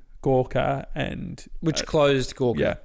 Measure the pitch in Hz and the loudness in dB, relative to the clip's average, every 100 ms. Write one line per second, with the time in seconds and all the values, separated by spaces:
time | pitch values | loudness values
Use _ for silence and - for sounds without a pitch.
0 | - - 139 131 127 131 139 139 - 147 | -10 -4 2 2 2 0 -2 -2 -4 -4
1 | - - - - - - 165 147 - 160 | -4 -6 -8 -10 -12 -4 -2 -2 0 4
2 | 143 135 123 - 123 113 - - | 4 4 0 0 0 2 0 -2